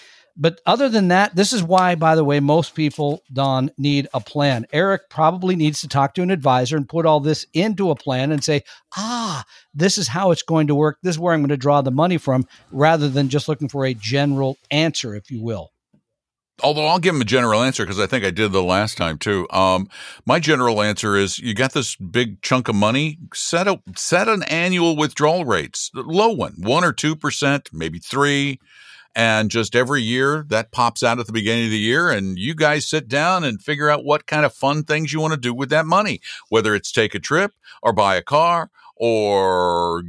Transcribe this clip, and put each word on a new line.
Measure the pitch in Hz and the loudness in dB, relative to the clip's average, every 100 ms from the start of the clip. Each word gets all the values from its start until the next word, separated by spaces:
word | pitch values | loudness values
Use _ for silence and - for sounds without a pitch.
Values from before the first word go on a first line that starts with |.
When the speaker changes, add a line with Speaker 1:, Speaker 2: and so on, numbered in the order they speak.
| - - _ - | -20 -20 _ -2
Speaker 1:
but | 160 170 - | -2 0 0
other | 233 269 | 2 2
than | 220 180 | 2 4
that, | 185 208 175 | 4 2 2
this | 202 | 0
is | 240 | 0
why, | 165 185 180 170 | 2 2 2 2
by | 160 160 | 2 4
the | |
way, | 143 143 | 4 2
most | 143 160 151 | 4 2 0
people, | - 151 - 143 156 - | -2 -2 -2 -4 -4 -6
Don, | 131 139 131 131 - | -4 0 0 -2 -2
need | 143 143 131 | 0 0 -2
a | 131 | -6
plan. | - 147 143 120 113 | -6 -2 0 0 -2
Eric | 147 196 190 _ | -2 0 0 _
probably | - 160 180 185 185 | 0 0 0 -2 0
needs | 151 147 | 0 -2
to | 147 | -4
talk | 143 139 - | 0 0 0
to | |
an | 180 | -2
advisor | 185 135 127 127 156 | 0 2 2 0 -2
and | 135 | -2
put | 165 160 | 0 2
all | 151 | 2
this | 147 151 - | 2 -2 -2
into | 156 214 196 190 | -2 0 0 0
a | 143 | -2
plan | 143 127 139 | -2 -2 0
and | 151 | -2
say, | - 147 - - _ - | 0 -2 -4 -20 _ -10
"Ah, | 220 240 220 143 - - _ | -6 -6 -6 -8 -12 -20 _
this | 143 185 208 | -2 0 0
is | 110 | -2
how | 170 190 | 0 2
it's | 160 | 0
going | - 160 151 | 0 0 2
to | 143 | 2
work. | 151 - | 2 0
This | 180 160 | -4 -2
is | |
where | 175 | 0
I'm | 160 | 2
gonna | 143 139 | 0 0
draw | 143 143 | 2 2
the | 131 | 2
money | 131 175 170 | 0 0 0
from," | - 131 123 - _ | 0 0 -2 -8 _
rather | 135 151 165 147 | 2 4 4 2
than | 135 135 | 0 0
just | 143 - | 0 -2
looking | 147 143 | -4 -4
for | 143 131 | -4 -4
a | |
general | 117 107 139 143 139 135 - - | -4 -2 0 0 0 -2 -4 -4
answer, | 147 160 - 123 | -2 -2 -2 -8
if | 104 - | -10 -12
you | 120 | -8
will. | 113 104 87 _ _ _ _ _ _ _ _ - | -6 -8 -10 _ _ _ _ _ _ _ _ -2
Speaker 2:
Although | 143 151 151 | 0 2 2
I'll | 180 | 2
give | 175 147 | 2 2
him | |
a | 107 | 2
general | 127 117 107 | 2 4 2
answer | 131 127 95 | 2 0 -4
'cause | 98 | -2
I | 98 | -2
think | 131 | 0
I | 98 | -2
did | 87 107 | 0 0
the | 95 | 2
last | 90 92 107 - | 2 2 0 -2
time | 85 78 | -4 -4
too. | 107 98 85 | -2 -2 -2
Um, | 90 95 92 101 - - - - | 0 2 0 -4 -12 -20 -8 0
my | 160 | 0
general | 151 135 123 107 | 2 2 2 2
answer | 107 101 107 101 | 0 -2 0 0
is | 98 - | 0 -4
you | 117 | -6
got | 104 131 | -2 -2
this | 151 113 - | -2 -4 -8
big | 92 120 120 98 | -4 -2 -2 -4
chunk | - 127 120 | -2 -2 0
of | 104 | 2
money, | 107 127 156 151 - | 2 2 -2 -6 -14
set | - - 170 196 | -10 -4 -2 0
a, | 175 - 90 | -2 -6 -10
set | - 175 220 | -2 0 2
an | 208 | -2
annual | - 160 180 180 170 151 | -2 -2 0 2 2 2
withdrawal | 151 - 151 180 | -2 0 2 2
rates, | 139 92 71 - - | 0 -2 -2 -8 -12
low | - 139 175 226 | -10 -4 2 2
one, | 175 82 - | 0 -6 -4
one | 98 151 175 | 0 2 0
or | |
two | 120 151 156 | 0 -4 -2
percent, | - - 143 139 - | -4 -2 -2 -2 -4
maybe | 80 82 82 | -8 -8 -8
three. | - 135 143 143 139 131 _ - - - - | -6 0 2 2 -2 -6 _ -20 -20 -20 -8
And | 117 113 110 107 | 0 2 2 0
just | 117 104 120 | 0 0 0
every | 127 143 | 0 0
year | 113 127 139 156 147 | -2 0 0 -2 -2
that | 107 113 | -2 -2
pops | - 120 - | 0 0 2
out | 120 120 | -2 0
at | 110 | -4
the | |
beginning | 113 104 117 113 | -4 -2 0 0
of | |
the | 107 | -2
year, | 107 143 175 | 0 0 0
and | 107 95 90 | 0 -4 -6
you | 117 160 | -6 0
guys | 151 151 - | 0 0 -2
sit | 156 123 | -4 -2
down | 139 170 185 | -2 0 0
and | 147 104 | -2 -6
figure | - 147 151 | -6 -2 0
out | 147 139 | 0 0
what | 147 - | -2 -2
kind | 151 143 | 0 0
of | |
fun | - 135 151 151 | 0 -2 -2 -2
things | 151 151 | -2 -2
you | 156 | -2
wanna | 160 151 | -2 -2
do | 123 | -4
with | 120 135 | -4 -2
that | 151 160 | 0 2
money, | 185 214 107 - - - | 2 0 -4 -10 -16 0
whether | 113 107 | 2 2
it's | 101 - | 0 0
take | - 107 | 0 0
a | 98 | -2
trip | - 151 202 _ - - | -2 0 0 _ -20 -4
or | 117 | 0
buy | 104 98 92 | 2 2 2
a | |
car | - 147 170 170 - _ - - | 0 0 2 0 -4 _ -18 -4
or | 117 110 104 98 95 90 90 87 87 85 | 0 0 2 2 2 2 2 2 0 -2